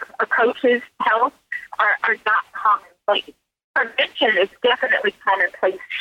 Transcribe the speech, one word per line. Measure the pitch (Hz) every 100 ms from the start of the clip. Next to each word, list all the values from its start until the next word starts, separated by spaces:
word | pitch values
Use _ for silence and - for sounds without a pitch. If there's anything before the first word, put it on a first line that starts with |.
| - -
approaches | 220 - 233 - 254 240
to | - - -
health | 220 294 - _ - - -
are, | 208 -
are | 226 208 -
not | 208 -
commonplace. | - 220 202 - _ - 202 - - _ _ _
Prevention | - 254 - - - 339 349
is | 392 -
definitely | - - 262 - 208 -
commonplace | - 196 180 - 190 190 - -